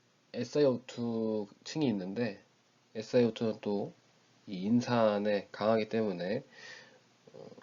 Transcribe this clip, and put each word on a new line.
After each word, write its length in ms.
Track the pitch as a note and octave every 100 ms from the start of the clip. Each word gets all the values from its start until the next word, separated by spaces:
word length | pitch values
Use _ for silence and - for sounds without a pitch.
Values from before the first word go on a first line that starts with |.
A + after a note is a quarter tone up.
| _ _ _
에스아이오 480 | A#2 B2 D3 C#3 A#2+ -
투 600 | - A#2 A2+ A2 A2 G#2 -
층이 240 | - D#3+ C#3
있는데, 520 | G#2 F#2 G#2+ A#2 F#2+ _ _ _ _ _ A2
에스아이오 380 | G#2+ B2+ A#2
투는 260 | A2+ A2+ G#2
또 320 | G#2 G2+ D3 - _ _ _ _ -
이 140 | F#2
인산에 880 | G2+ A#2+ A#2+ A#2+ A2 G2+ G#2 G2+ -
강하기 380 | - G#2 A2+ G#2+
때문에, 540 | A2+ G#2+ F2 F2+ B2+ - - - - - - _ _ -
어, 140 | - - -